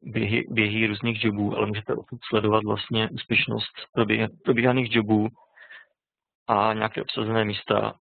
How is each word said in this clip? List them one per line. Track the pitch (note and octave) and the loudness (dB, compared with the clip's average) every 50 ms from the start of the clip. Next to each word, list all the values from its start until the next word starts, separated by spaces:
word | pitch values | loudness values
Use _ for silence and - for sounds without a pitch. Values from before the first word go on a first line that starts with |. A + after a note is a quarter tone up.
běhy, | - - A2 A2+ A2 G2+ G#2+ A#2 - - | -14 -6 -4 -2 -2 0 0 0 -2 -2
běhy | A2+ A2+ G#2+ G#2 G#2 A2 A2+ A2 | 0 0 0 0 2 0 0 0
různých | G#2 G#2 - A#2 A#2 A2 - | -2 -2 -4 -4 -4 0 -2
jobů, | A2+ G2+ G2+ G#2 G2+ - A2 | -2 0 0 -2 -2 0 -2
ale | G#2+ G#2 | -2 -2
můžete | G#2 G#2 - - B2+ | -2 -6 -4 -6 -6
odtud | A#2 - _ - A#2+ - - | -6 -6 _ -16 -16 -10 -2
sledovat | - A2 G#2 G#2+ G#2 A2 G#2+ | -2 0 2 4 2 2 2
vlastně | G#2 G#2+ G#2 - - A2+ A2+ A2 A2 | 0 -4 -4 -4 -4 -2 -2 -2 -2
úspěšnost | - B2+ - _ A#2 A2+ - - A#2 A2+ G#2+ - _ - - - _ - | -4 -10 -6 _ 0 0 0 0 -2 -4 -6 -8 _ -16 -20 -8 _ 0
probíha-, | A#2 G#2 G#2+ A2 A2 A2 - - _ | 2 2 2 0 0 -2 -4 -8 _
probíhaných | - C3 A#2 A#2 B2+ B2 C3 B2+ A2+ A2 | 0 2 4 4 4 4 4 0 2 2
jobů | A#2 A2 G#2 A2 G#2+ G#2+ A2 - _ - _ _ _ - - - - - _ _ _ _ _ _ _ _ _ _ _ _ - | 2 4 4 4 4 2 0 -4 _ -20 _ _ _ -20 -20 -20 -20 -20 _ _ _ _ _ _ _ _ _ _ _ _ 0
a | A#2 G2+ G2+ A2 A2 | 2 4 4 2 2
nějaké | A2 A2 A2 - - | 2 0 -2 -2 -4
obsazené | G#2+ - - - A2 G#2+ A2+ A2+ A2 | -8 -6 -4 -4 -2 0 2 2 2
místa | G#2+ G#2 G#2 - - G#2+ G#2 G#2+ A2 - _ | 0 -2 -6 -2 0 2 2 2 0 -4 _